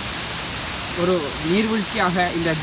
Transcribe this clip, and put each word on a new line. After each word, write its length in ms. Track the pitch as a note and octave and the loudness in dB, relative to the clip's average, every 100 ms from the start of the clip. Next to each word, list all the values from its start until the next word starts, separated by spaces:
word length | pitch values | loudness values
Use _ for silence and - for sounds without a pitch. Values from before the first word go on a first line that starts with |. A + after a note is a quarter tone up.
| - - - - - - - - - - | -4 -4 -4 -4 -4 -4 -4 -4 -4 0
ஒரு 260 | F3 F3+ C#3 B2 D#3 | 2 2 0 -2 2
நீர்வீழ்ச்சியாக 760 | G3 A3 A3 F#3 A3+ F3+ F3+ F3 E3+ | 2 2 0 0 0 2 4 2 2
இந்த 160 | E3 D#3+ | 0 0